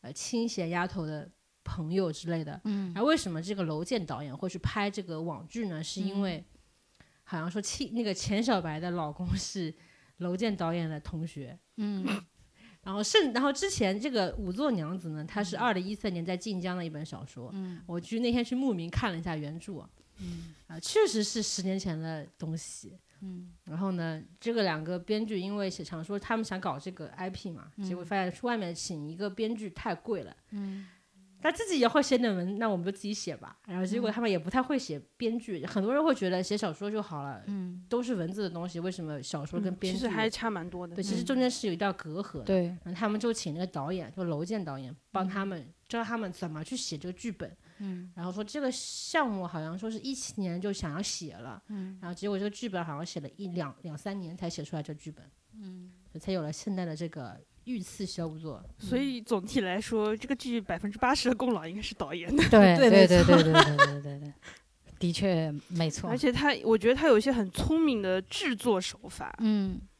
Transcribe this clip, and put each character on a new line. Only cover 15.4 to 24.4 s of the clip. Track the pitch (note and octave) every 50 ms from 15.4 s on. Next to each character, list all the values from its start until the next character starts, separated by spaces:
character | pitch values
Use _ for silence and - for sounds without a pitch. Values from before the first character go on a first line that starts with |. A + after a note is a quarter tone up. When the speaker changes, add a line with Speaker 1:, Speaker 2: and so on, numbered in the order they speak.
| G#3
Speaker 1:
是 | F3 F3
Speaker 2:
嗯。 | -
Speaker 1:
二 | A3+ B3 G#3
零 | F#3 F3+
一 | G3 G#3+
三 | G3+ - G#3+ F3+
年 | E3+ E3
在 | F3+ F3+
晋 | F3+ - A3 G3+ F#3
江 | F3 F#3 F3+
的 | F#3 E3+
一 | E3
本 | D#3 D3 D#3+
小 | - - - -
说。 | C3+ - B2+ A#2+ A#2+ -
Speaker 2:
嗯。 | G3 F#3+ F#3 F3+ E3 F3+
Speaker 1:
我 | F3 E3+ F3
去， | E3+ - A3 A3+
那 | B3 A#3+
天 | A#3 B3 A#3+
去 | A#3+ B3+
慕 | B3 C#4 C4+
名 | G#3+ F3 E3
看 | E3+ F3 - - G#3+
了 | F3
一 | E3 D#3+
下 | F3+ D#3+
原 | D#3 D3 C#3+ D#3 E3
著。 | - - F#3+ C#3+ - - _ _ - _ _ -
Speaker 2:
嗯。 | F#3+ F3 F3 E3 E3+ E3 D#3 - -
Speaker 1:
啊， | - D#3+ E3
确 | - - - G#4 G#4+
实 | F#4 - A3 G#3
是 | - - A3+
十 | G#3 - - - F3+
年 | F#3+ F#3+ F#3+
前 | F#3+ F#3+ D#3+
的 | D#3 D#3+ E3 D#3+ D#3 C#3+ - _
东 | _ E3+ D#3+ D#3+
西。 | D#3+ - - - - - F#3+ F#3 F3+ _ _ _ -
Speaker 2:
嗯。 | G3 F#3+ F3+ F3 F3+ F3+ F3 - _
Speaker 1:
然 | F3 D#3 E3+
后 | G3 G3 F#3
呢， | F3 E3 E3 D#3+ D#3 - - -
这 | -